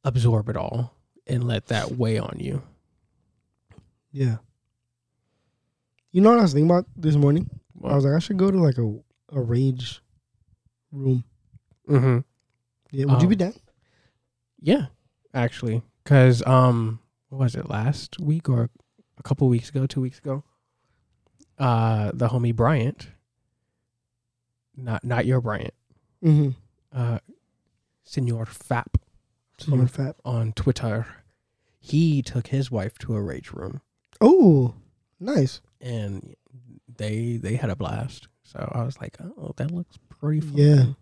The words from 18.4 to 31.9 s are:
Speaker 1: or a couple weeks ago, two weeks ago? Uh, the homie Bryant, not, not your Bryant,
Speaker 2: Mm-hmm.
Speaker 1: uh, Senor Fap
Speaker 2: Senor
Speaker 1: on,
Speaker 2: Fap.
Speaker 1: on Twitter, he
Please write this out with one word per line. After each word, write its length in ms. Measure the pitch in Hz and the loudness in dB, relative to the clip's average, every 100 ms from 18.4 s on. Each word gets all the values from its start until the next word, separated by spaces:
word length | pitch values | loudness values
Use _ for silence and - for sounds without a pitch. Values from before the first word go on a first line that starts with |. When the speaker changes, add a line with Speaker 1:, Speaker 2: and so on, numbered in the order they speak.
| - | -2
Speaker 1:
or 200 | 120 117 _ _ _ _ _ | -2 -2 _ _ _ _ _
a 60 | |
couple 240 | - 135 131 | -6 0 2
weeks 220 | 120 - | 0 -2
ago, 160 | 139 135 | -4 -4
two 140 | - | -4
weeks 180 | 127 - | -6 -8
ago? 240 | 147 135 - _ _ _ _ _ _ _ _ _ _ - | -10 -10 -10 _ _ _ _ _ _ _ _ _ _ -2
Uh, 540 | 131 117 113 110 104 | 0 2 2 0 -2
the 140 | - 117 | -2 -2
homie 240 | 123 120 113 | 0 -2 2
Bryant, 540 | 117 147 117 - - _ _ _ _ _ _ _ _ _ _ _ _ _ _ _ _ 135 | 2 2 -2 -6 -18 _ _ _ _ _ _ _ _ _ _ _ _ _ _ _ _ -14
not, 280 | 123 110 123 | -6 -6 -2
not 200 | 120 117 | -2 0
your 160 | 127 | 0
Bryant, 320 | 117 104 - _ _ _ _ _ | -2 -6 -8 _ _ _ _ _
Speaker 2:
Mm-hmm. 260 | 165 151 143 127 _ _ _ | 2 4 2 -4 _ _ _
Speaker 1:
uh, 260 | 131 120 113 _ - _ _ _ _ _ _ | -6 -4 -4 _ -20 _ _ _ _ _ _
Senor 420 | _ - 120 117 110 | _ -6 -4 -4 -8
Fap 500 | - - 117 - - _ _ _ _ _ _ | -12 -6 -6 -2 -6 _ _ _ _ _ _
Speaker 2:
Senor 240 | 156 135 | -2 2
Speaker 1:
on, 60 | 127 | 2
Speaker 2:
Fap. 260 | - 135 - | 0 -8 -8
Speaker 1:
on 300 | - 117 110 | -6 -4 -4
Twitter, 540 | - 135 - 113 107 117 - _ _ _ _ _ _ | -2 -2 -2 -4 -4 -6 -14 _ _ _ _ _ _
he 420 | - | -4